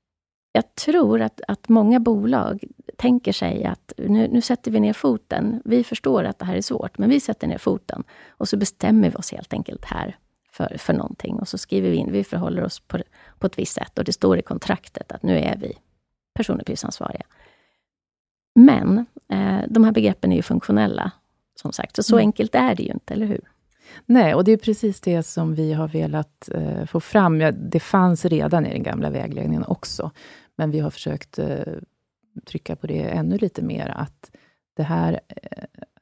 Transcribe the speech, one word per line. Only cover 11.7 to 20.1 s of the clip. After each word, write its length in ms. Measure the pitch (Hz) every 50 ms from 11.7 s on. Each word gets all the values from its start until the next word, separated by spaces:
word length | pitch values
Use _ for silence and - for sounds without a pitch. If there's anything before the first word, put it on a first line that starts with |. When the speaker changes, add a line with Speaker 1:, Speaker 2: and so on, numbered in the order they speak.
| - 196 190 185
Speaker 1:
vi 60 | 170
in, 160 | 170 - -
vi 120 | 190 202 190
förhåller 400 | - - 175 175 170 175 175 170
oss 160 | 180 - -
på, 180 | - - - 175 - - _ - - - _ _
på 80 | -
ett 120 | 185 - -
visst 140 | - - -
sätt 240 | - - - - -
och 60 | -
det 80 | - -
står 240 | - - 95 -
i 40 | -
kontraktet 680 | - - - 175 - - 190 - - - - - - -
att 120 | - - -
nu 140 | 175 180
är 200 | 78 76 - -
vi 160 | - - - - - _ _ _ _ _ _ _ _ _ _ -
personuppgiftsansvariga. 880 | - 226 - - - - - - - - - - - - - - - - _ _ _ _ _ _ _ _ _ _ _ _ _ _ _ _ _ _ _ _ _ _ _ _ _ -
Men, 500 | 233 247 285 - - - - 196 226 240 - _ - - -
eh, 300 | 196 196 196 190 190 202 - -
de 140 | 220 226 220
här 80 | 220
begreppen 400 | 214 226 208 202